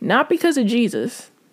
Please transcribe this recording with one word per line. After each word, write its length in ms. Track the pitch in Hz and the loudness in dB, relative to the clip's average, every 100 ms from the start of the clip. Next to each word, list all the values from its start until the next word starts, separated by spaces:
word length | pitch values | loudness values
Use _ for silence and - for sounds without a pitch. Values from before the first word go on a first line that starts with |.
not 260 | 240 226 302 | 0 0 2
because 300 | 339 339 285 | 0 2 2
of 80 | 208 | 2
Jesus, 640 | 233 226 107 123 - - _ _ | 2 0 0 -6 -8 -16 _ _